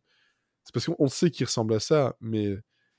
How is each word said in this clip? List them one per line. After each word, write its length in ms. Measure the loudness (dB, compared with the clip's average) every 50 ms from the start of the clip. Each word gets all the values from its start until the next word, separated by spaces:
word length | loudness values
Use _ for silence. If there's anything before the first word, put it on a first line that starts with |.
| -20 _ _ _ _ _ _ _ _ _ _ _ _
c'est 100 | -8 -6
parce 120 | -4 -4
qu'on, 80 | -2 0
on 100 | 0 0 0
sait 200 | 2 2 2 2
qu'il 160 | 2 0 -2
ressemble 300 | -2 -2 -2 0 0 0
à 40 | 0
ça, 360 | 2 2 2 2 2 0 -2 -6
mais 360 | -8 -4 -2 -2 -2 -2 -4 -6 -10 _ _ _ _ _ _